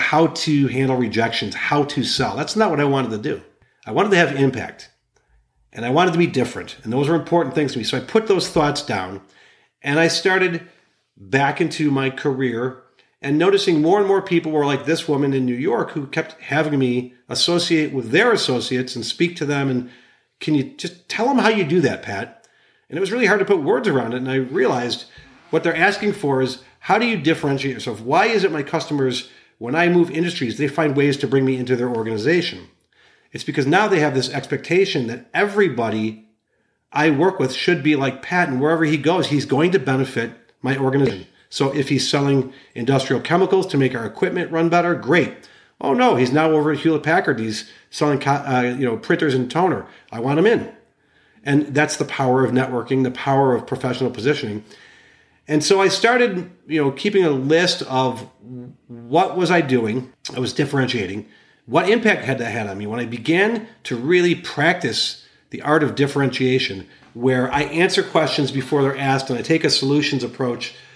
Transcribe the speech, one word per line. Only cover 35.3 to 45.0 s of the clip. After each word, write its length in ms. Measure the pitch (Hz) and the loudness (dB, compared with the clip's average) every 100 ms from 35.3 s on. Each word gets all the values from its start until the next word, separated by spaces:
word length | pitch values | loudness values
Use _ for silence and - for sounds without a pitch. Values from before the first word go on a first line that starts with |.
everybody 920 | 165 202 202 185 120 113 110 110 110 _ _ _ _ _ _ _ | -2 0 2 2 2 -2 -2 -4 -6 _ _ _ _ _ _ _
I 180 | 143 156 | 0 2
work 280 | 139 185 185 | 4 2 2
with 140 | 131 | -2
should 280 | - - 170 | 0 0 2
be 100 | 151 | 2
like 280 | 147 135 123 | 2 0 -4
Pat, 260 | - 180 165 | -4 0 0
and 120 | 127 | 0
wherever 240 | 147 165 | 2 2
he 120 | 156 156 | 2 2
goes, 320 | 151 180 - | 2 2 2
he's 160 | 147 | -2
going 260 | - 139 175 | 0 2 2
to 60 | 185 | 2
benefit 540 | 135 131 131 120 117 - _ _ | 0 0 0 -2 -6 -10 _ _
my 140 | 127 135 | -4 0
organization. 520 | 135 139 139 95 85 _ _ | 0 2 2 0 -10 _ _
So 240 | - 135 | -2 -2
if 180 | 147 131 | 0 0
he's 180 | 135 - | 0 0
selling 440 | 147 139 139 127 - - | 0 2 2 0 -8 -16
industrial 480 | 120 123 135 - 127 | -6 0 0 0 -2
chemicals 440 | - 175 185 190 185 | 0 2 4 2 2
to 100 | 143 | 0
make 160 | 131 | 0
our 100 | 123 | 0
equipment 460 | 110 - 175 175 170 | -6 -2 -2 -2 -4
run 180 | 165 165 | 0 2
better, 280 | 175 175 | 2 2
great. 360 | 151 | -2